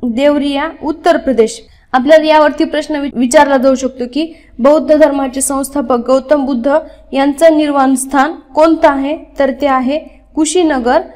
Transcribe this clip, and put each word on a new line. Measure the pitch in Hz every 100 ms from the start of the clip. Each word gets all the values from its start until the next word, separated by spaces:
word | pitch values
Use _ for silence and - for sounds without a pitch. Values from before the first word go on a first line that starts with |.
देवरिया, | 247 220 285 285 285 277 320 -
उत्तर | 294 311 349 302
प्रदेश. | 269 226 220 - - _ _
आपल्याला | 254 262 311
यावरती | 311 311 302 302
प्रश्न | 320 294 302 294
वि-, | 277
विचारला | 233 247 302 277 277
जाऊ | 269
शकतो | 262 262 - 247
की | 285 320 - _ -
बौद्ध | 262 302 254 302
धर्माचे | 302 277 269 269
संस्थापक | 269 269 269 294 240 247 240
गौतम | 262 262 294
बुद्ध | 269 240 277 302 320 - -
यांचं | 262 285 277 330 302
निर्वाण | 294 277 269
स्थान | 262 - 277 294
कोणतं | - - 302 330 320 320
आहे, | 269 277 320 - -
तर | 269 247
ते | 277
आहे | 262 254 302 - - _
कुशीनगर | 294 302 370 320 262 233 302 -